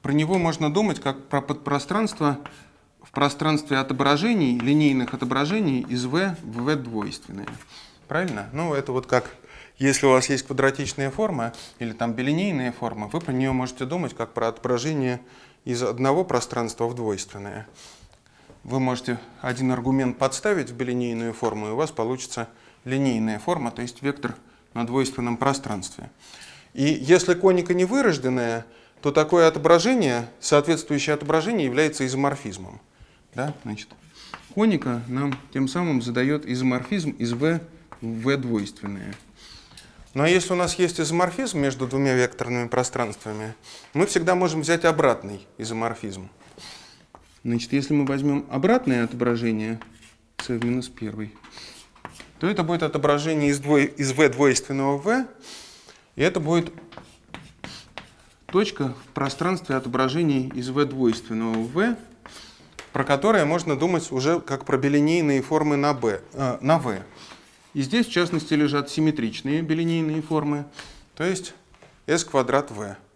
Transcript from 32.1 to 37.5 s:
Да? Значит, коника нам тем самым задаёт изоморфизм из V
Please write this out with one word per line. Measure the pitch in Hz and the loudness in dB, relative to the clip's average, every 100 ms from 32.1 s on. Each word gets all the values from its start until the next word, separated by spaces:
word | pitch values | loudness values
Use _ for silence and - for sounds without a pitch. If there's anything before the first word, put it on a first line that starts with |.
| 135 139 139 110 90 92 101 _ _ - _ _ | 0 0 -2 -8 -10 -14 -16 _ _ -20 _ _
Да? | - 139 147 | -6 -6 -6
Значит, | 120 107 - - - - - - - | -8 -10 -10 -20 -20 -20 -18 -18 -10
коника | - 220 180 135 120 117 | 0 2 2 0 -6 -4
нам | 127 143 135 - | -4 -4 -4 -8
тем | 135 135 | -2 -2
самым | 175 175 135 | 0 0 0
задаёт | 117 120 131 147 147 | 0 0 2 0 -2
изоморфизм | 123 131 123 120 208 151 | -2 0 0 -2 -2 -2
из | - 117 | -4 -4
V | 120 151 | 0 0